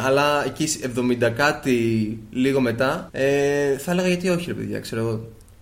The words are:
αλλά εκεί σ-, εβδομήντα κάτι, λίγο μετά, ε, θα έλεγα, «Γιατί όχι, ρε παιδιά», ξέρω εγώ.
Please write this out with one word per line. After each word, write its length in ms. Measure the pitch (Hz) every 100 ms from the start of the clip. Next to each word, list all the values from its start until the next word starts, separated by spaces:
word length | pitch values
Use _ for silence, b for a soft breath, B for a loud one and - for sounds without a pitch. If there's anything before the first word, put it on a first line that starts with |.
αλλά 400 | 127 139 147 147 135
εκεί 200 | - 151
σ-, 180 | -
εβδομήντα 460 | 127 120 123 120 117
κάτι, 880 | 117 147 147 139 123 113 113 107 110 -
λίγο 300 | 127 131 135
μετά, 480 | 123 113 131 165 180
ε, 640 | 151 135 143 143 143 143 135
θα 140 | 135
έλεγα, 180 | 180 180
«Γιατί 200 | 175 185
όχι, 180 | 175 -
ρε 80 |
παιδιά», 260 | 107 104 104
ξέρω 200 | 107 113
εγώ. 280 | 113 110 110 - - -